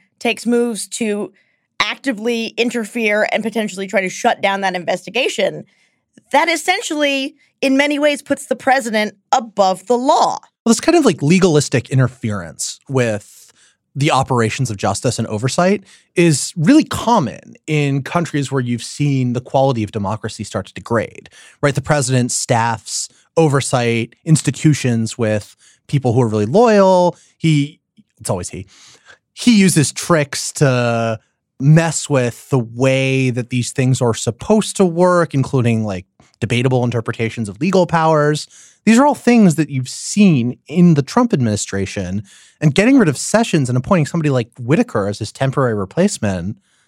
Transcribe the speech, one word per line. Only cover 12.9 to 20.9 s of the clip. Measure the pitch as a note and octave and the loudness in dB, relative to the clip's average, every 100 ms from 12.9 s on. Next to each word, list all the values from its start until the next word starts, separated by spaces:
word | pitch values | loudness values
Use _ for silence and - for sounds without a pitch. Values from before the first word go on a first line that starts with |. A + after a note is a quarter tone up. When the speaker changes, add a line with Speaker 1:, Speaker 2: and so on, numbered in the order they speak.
| C3+ A#2 G#2 - - - _ _ _ _ D3 | -2 0 -2 -8 -20 -20 _ _ _ _ -4
Speaker 2:
the | D3 | 0
operations | C#3 C3+ B2 A2 - B2+ | 2 2 0 0 -2 -4
of | G#2 | -4
justice | - - C3 - | -4 -2 -2 -4
and | A2+ | -4
oversight | G#2+ C3 - F3+ G3+ - - _ - | -4 -4 0 0 0 -4 -20 _ 2
is | F3 D3 - - | 2 2 -2 -2
really | D#3 D4+ | 4 4
common | - - - A#3 B2 D#2 - - - | 4 -2 0 0 0 -6 -18 -18 -4
in | D3+ C#3+ C#3 | -2 0 -2
countries | C3 F3 E3 D3+ C3+ | -2 -4 -2 -4 -4
where | C#3 | -4
you've | B2 A#2+ | -4 -6
seen | - - D3 C3+ B2+ | -8 -4 -2 0 -2
the | A#2+ | -4
quality | B2+ C#3 C3+ A#2+ | -2 0 0 0
of | G#2 | -4
democracy | A2 G2 G#2+ G#2+ - | -4 -6 -6 -8 -10
start | G#2 G#2 F#2 | -8 -8 -8
to | |
degrade, | - - | -14 -10